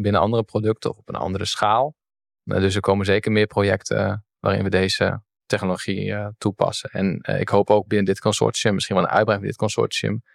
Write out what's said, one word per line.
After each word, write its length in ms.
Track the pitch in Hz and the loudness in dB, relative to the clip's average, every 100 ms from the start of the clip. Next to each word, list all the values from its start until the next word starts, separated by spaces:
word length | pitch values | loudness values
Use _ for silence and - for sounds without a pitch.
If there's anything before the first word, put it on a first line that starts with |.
binnen 200 | 101 101 | 0 2
andere 220 | 101 117 | 2 0
producten 480 | 107 110 107 110 - | -2 -2 -2 -2 -4
of 60 | - | -8
op 120 | - | -10
een 60 | |
andere 300 | - 92 95 | -6 -4 -4
schaal. 500 | - - 104 113 143 - _ _ _ _ | -6 -2 2 2 0 -6 _ _ _ _
Eh, 140 | - 98 | -4 0
dus 140 | 95 | 2
er 60 | 98 | 0
komen 260 | 95 98 95 | 2 2 2
zeker 260 | 101 110 | 0 2
meer 140 | 107 107 | 2 2
projecten, 600 | - 101 101 - 107 101 | 2 0 0 -2 -2 -2
eh, 80 | 104 - _ | -4 -8 _
waarin 220 | 98 98 | -2 0
we 80 | 95 | 0
deze 520 | 92 92 - 95 98 - _ - | 2 2 0 -2 -2 -10 _ -4
technologie, 640 | 101 95 90 - 98 101 | -2 -2 -4 -4 -6 -4
eh, 140 | 104 104 110 | -6 -8 -4
toepassen. 520 | 104 95 92 - - | -4 0 -2 -2 -8
En, 280 | - 95 85 | -2 -2 -2
eh, 200 | - 98 | -4 -2
ik 80 | 92 | 0
hoop 220 | 101 101 | 2 4
ook 160 | 104 - | 4 4
binnen 200 | 104 95 | 0 2
dit 140 | 95 | 0
consortium, 540 | 107 - 110 - 113 | 0 0 0 0 0
misschien 220 | 95 - 95 | 0 0 0
wel 80 | |
een 60 | 87 | 2
uitbreiding 460 | - 110 101 101 - | 2 2 0 -2 -4
van 100 | 107 | -4
dit 80 | - | 0
consortium, 460 | 113 - 110 110 - | -2 -2 -4 -4 -8